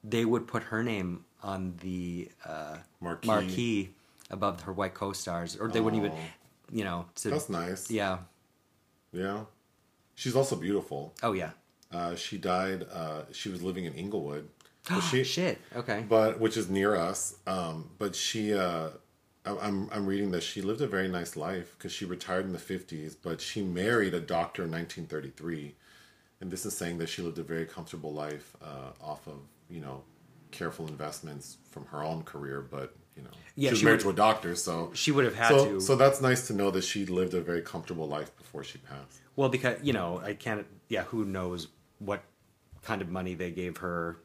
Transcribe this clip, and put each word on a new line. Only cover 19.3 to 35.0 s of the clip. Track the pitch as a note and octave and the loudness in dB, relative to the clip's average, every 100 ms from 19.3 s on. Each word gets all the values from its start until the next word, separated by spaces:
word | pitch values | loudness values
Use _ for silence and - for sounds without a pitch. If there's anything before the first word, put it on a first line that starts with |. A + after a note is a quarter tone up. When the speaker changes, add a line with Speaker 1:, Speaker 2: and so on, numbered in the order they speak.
| _ | _
Speaker 2:
I, | - G2+ | -6 -2
I'm, | G#2 G2 G#2 | 0 0 0
I'm | G#2+ G2 | -2 0
reading | G2 G2+ | 2 2
that | F2 | 0
she | - - | -2 -4
lived | F#2+ A2+ | -2 0
a | C#3 | 0
very | G2+ F#2+ | 2 0
nice | F2+ E2+ D#2+ | -2 -4 -4
life | D#2 F#2+ F2 - | -4 -4 -8 -12
'cause | F#2+ | -10
she | - | -6
retired | F#2+ F2 - F#2 | -6 -6 -2 -2
in | F#2+ | 0
the | E2+ | -6
fifties, | - F#2 - D#2+ D#2 - | -4 -6 -6 -10 -10 -8
but | F2+ D#2+ | -6 -6
she | - G#2+ | -4 -4
married | G2 F2 G2+ A#2+ G2 | -2 0 4 4 4
a | F2 | 0
doctor | D#2+ E2+ E2+ - | 0 0 0 -2
in | F2 | -4
nineteen | E2 E2+ - D#2+ | -2 -6 -8 -6
thirty-three. | D#2 C#2 - D#2+ D#2+ D2 - - - - _ _ _ | -6 -8 -8 -6 -6 -8 -14 -20 -20 -20 _ _ _
And | F#2+ | -8
this | F2+ G#2+ | -6 -6
is | - | -4
saying | E2+ F2 | -4 -2
that | E2 | -4
she | - | -4
lived | E2+ E2 | -4 -6
a | |
very | D#2 E2 D#2+ | -4 -4 -4
comfortable | - E2 E2+ D2+ | -8 -12 -10 -8
life, | D2+ D2+ D2 - - | -6 -6 -8 -12 -18
uh, | D#2+ C#2+ C2 - | -14 -12 -12 -12
off | D2+ D2+ - | -10 -10 -10
of, | D2 C#2+ _ _ | -16 -18 _ _
you | F2 | -12
know, | C#2+ C2+ - _ - - - | -10 -12 -14 _ -20 -20 -18
careful | - E2+ - D#2+ | -4 -4 -4 -8
investments | D2 D2+ C#2+ D#2 D2 - - - | -6 -8 -8 -10 -12 -14 -18 -18
from | - C#2+ | -16 -10
her | D2 | -6
own | D2+ D#2+ | -4 -4
career, | D#2+ D2+ C#2+ C#2 | -6 -10 -6 -8
but, | C2+ C#2 C2 - - - | -8 -8 -10 -12 -20 -20
you | |
know, | C2+ - - - | -18 -18 -16 0
Speaker 1:
Yeah, | C#3 | 2
Speaker 2:
she | |
was | A#2 | 6
Speaker 1:
she | A2 | 8
Speaker 2:
married | A2 | 8
Speaker 1:
would, | |
Speaker 2:
to | G2 | 6
a | |
doctor, | F2+ G#2+ A2 F2 | 6 6 6 0
so | E2+ - E2 E2+ | -2 0 -2 -2
Speaker 1:
she | - | 0